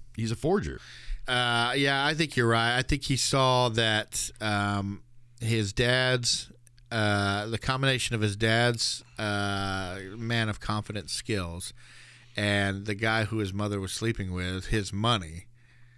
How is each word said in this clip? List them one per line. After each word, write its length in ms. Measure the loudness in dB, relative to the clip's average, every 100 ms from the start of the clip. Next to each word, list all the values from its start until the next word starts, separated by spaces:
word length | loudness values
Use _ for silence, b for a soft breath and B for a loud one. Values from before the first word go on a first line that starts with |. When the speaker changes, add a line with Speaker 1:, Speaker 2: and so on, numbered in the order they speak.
| -12 -6
Speaker 1:
he's 140 | -4
a 60 | -2
forger. 440 | 0 0 -2 -8 B B B B -2
Speaker 2:
Uh, 460 | 0 2 2 2 2
yeah, 280 | 2 2 2
I 80 |
think 200 | 0 0
you're 140 | 2 4
right. 280 | 4 4 2
I 40 |
think 220 | 0 -2
he 120 | 0 0
saw 520 | 2 4 4 6 4
that, 600 | 2 2 2 0 -6 -6 -4
um, 600 | -2 0 2 0 -2 -6 -12 -20 -20 -8
his 340 | -2 0 0
dad's, 720 | 0 2 4 4 2 0 -2 -6 -18 -20 -20 -6
uh, 540 | 0 4 4 2 0 -2
the 120 | -4
combination 560 | -2 0 2 2 0
of 80 | 0
his 140 | 0 2
dad's, 680 | 2 4 4 2 -2 -4 -10 -6
uh, 800 | -4 -2 -2 -2 -2 -4 -6 -8 -12 -8
man 320 | -2 0 0
of 120 | -2
confidence 520 | -2 -4 -4 -8 -8
skills 640 | -8 -2 -2 -2 -6 -10 B B B B B B -2
and 500 | 2 4 2 0 -4
the 80 |
guy 300 | -2 0 0
who 140 | 0 0
his 140 | -2
mother 260 | -2 -2 -2
was 140 | -4
sleeping 400 | -2 -2 -2 -4
with, 340 | -4 -4 -4 -2
his 220 | -2 -2
money 540 | -2 0 0 -2 -12 -16 b b b b